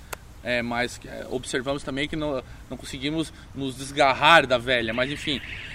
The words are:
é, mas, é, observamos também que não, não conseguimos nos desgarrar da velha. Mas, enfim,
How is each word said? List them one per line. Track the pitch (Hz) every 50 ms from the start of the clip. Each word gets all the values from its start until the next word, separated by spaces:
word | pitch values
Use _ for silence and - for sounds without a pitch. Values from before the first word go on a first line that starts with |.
| - - - - - - - - -
é, | - 123 120 117
mas, | 117 120 120 123 120 - - -
é, | - - 117 - -
observamos | - 190 - - - 143 120 139 139 143 -
também | - 135 135 135 147
que | -
não, | 160 151 151 139 127 117 - - - - -
não | 131 123
conseguimos | - - - 139 127 147 156 165 156 156 - - - - -
nos | 135 135 135 123 123
desgarrar | 135 131 139 143 147 135 127 - 139 151 170 160 139 123
da | 127 120
velha. | 117 127 131 120 117 113 113
Mas, | 120 127 139
enfim, | 151 147 - 160 143 - - - - - - -